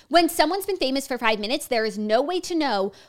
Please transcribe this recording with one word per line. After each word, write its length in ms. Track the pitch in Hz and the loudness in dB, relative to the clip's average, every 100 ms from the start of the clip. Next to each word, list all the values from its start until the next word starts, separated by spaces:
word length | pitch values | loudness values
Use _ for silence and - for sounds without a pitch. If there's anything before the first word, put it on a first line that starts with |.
| - | 0
when 220 | 320 330 | 2 4
someone's 360 | - 302 392 392 | 2 2 0 -2
been 120 | 381 | -2
famous 280 | 262 269 - | -2 -2 -4
for 100 | 247 | -2
five 220 | 226 214 | 0 0
minutes, 280 | 208 294 - | 0 -4 -2
there 160 | 233 | -2
is 140 | 220 196 | -2 -2
no 240 | 214 226 | 0 2
way 180 | 285 370 | 2 -2
to 140 | 359 330 | -2 -2
know 380 | 285 202 196 - | 0 0 -2 -6